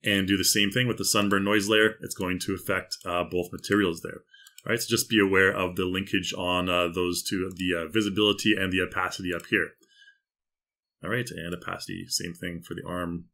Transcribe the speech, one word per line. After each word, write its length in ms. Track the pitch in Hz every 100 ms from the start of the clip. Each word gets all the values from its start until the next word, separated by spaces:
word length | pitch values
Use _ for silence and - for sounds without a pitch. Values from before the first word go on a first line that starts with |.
and 220 | - 98 95
do 100 | 98
the 80 |
same 260 | 90 107 101
thing 160 | 127 123
with 100 | 110
the 80 |
sunburn 400 | 98 110 101 98
noise 240 | 98 107 101
layer, 280 | 110 107 107
it's 140 | -
going 240 | - 92 90
to 140 | -
affect, 420 | 95 - 95 - -
uh, 200 | 92 87
both 280 | 85 90 87
materials 480 | - - 101 95 85
there. 200 | - - _ - - -
All 60 | -
right, 100 | 117
so 80 | -
just 200 | 113 -
be 120 | 110
aware 300 | 98 95 95
of 260 | - 92 90
the 100 | 92
linkage 480 | 92 95 98 92 -
on, 320 | 90 90 90
uh, 200 | 90 87
those 340 | 87 90 87
two, 280 | - 101 92
the, 200 | 90 90
uh, 140 | 85 80
visibility 680 | 107 104 98 107 101 110
and 180 | 101 95
the 100 | 92
opacity 520 | 90 - 92 - 92
up 120 | 85 -
here. 260 | 104 78 _ _ _ - _ _ _ _ _ _ _ _ _
All 80 | 82
right, 200 | 117 123
and 240 | 85 82
opacity, 520 | 87 - 92 - 90 90
same 260 | - 90
thing 280 | 85 90 85
for 120 | -
the 120 | 85 85
arm 400 | 90 87 85 87